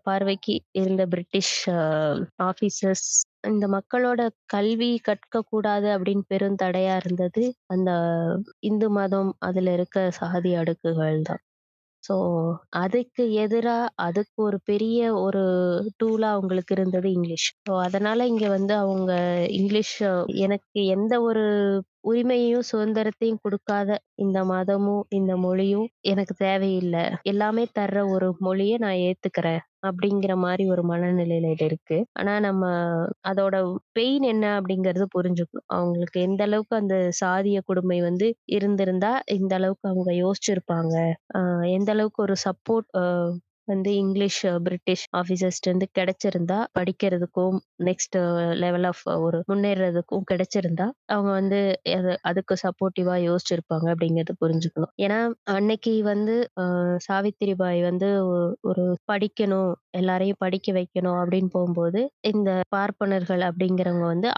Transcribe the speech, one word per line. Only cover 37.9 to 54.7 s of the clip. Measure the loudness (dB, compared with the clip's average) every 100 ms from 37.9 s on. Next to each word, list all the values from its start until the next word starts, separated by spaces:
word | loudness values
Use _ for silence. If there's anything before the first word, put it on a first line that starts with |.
| 0
வந்து | 0 0 0 -2 -4
இருந்திருந்தா, | -2 0 0 0 0 0 -2 -2
இந்த | -2 0
அளவுக்கு | 0 0 -2 -2
அவங்க | -2 0 0
யோசிச்சிருப்பாங்க. | 0 0 -2 -2 -2 -2 0 2 0 -2 -6
அ | -4 -2 0 0
எந்த | 0 0
அளவுக்கு | 0 0 -2
ஒரு | -2 0
சப்போர்ட் | -2 -4 -2 -2 0
அ | -2 0 0 -2 -4 -10 _ -4
வந்து | -2 0
இங்கிலீஷ், | 0 2 2 0 0
அ, | 0 0
பிரிட்டிஷ் | -2 -2 -2 -2 -2
ஆஃபீசர்ஸ்ட்ட | -4 -2 0 -2 -2 0
இருந்து | 0 0
கிடைச்சிருந்தா, | 0 -2 0 -2 0 0 -2 -2
படிக்கிறதுக்கும், | -2 -2 -2 0 0 -2 -2 0 0 -4 -4
next | -2 -2 -2 -2 0 0 0
level | 0 0 0
of | 0 -2 -2 0
ஒரு | 0 -2 -2
முன்னேறதுக்கும் | 0 0 0 0 0 -2 -4 -2
கிடைச்சிருந்தா, | -2 -2 -2 0 0 -2 -4 -4
அவங்க | 0 0
வந்து | 0 0 2 0 0 -2
எது, | 0 0 -2
அதுக்கு | -2 -2 -2 -2
சப்போர்ட்டிவா | -2 -2 -2 0 0 0
யோசிச்சிருப்பாங்க | 2 0 -2 -4 -2 -2 0
அப்படிங்கிறத | 0 0 0 -2 -2
புரிஞ்சுக்கணும். | 0 0 -2